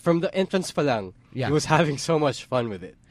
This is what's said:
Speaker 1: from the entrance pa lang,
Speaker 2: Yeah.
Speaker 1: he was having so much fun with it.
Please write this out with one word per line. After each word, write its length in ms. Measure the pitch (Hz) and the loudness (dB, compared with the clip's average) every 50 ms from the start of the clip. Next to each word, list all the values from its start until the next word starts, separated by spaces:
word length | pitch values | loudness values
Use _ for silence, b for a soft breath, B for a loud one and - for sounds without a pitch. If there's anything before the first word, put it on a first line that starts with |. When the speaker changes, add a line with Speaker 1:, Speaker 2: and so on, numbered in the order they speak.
| - | 0
Speaker 1:
from 160 | 170 165 170 | 0 2 2
the 80 | 180 - - | 0 0 0
entrance 360 | 190 190 - - 185 170 - | -2 -2 0 -2 -2 -2 -2
pa 120 | - 175 | -2 -2
lang, 320 | 147 139 120 107 98 92 - - - _ | 0 0 0 -2 -4 -8 -12 -18 -20 _
Speaker 2:
Yeah. 140 | - 127 127 | -6 -4 -2
Speaker 1:
he 60 | 135 | 0
was 120 | 151 151 - | 0 0 2
having 320 | - 156 156 170 147 139 | 4 4 4 4 2 -2
so 220 | - - - 165 151 | -2 -2 0 0 2
much 260 | 151 139 123 - - | 2 0 0 -4 -6
fun 240 | - 127 123 117 110 | -4 -2 -2 -2 -2
with 140 | 98 87 90 | -6 -10 -12
it. 120 | 78 - _ b b | -14 -18 _ b b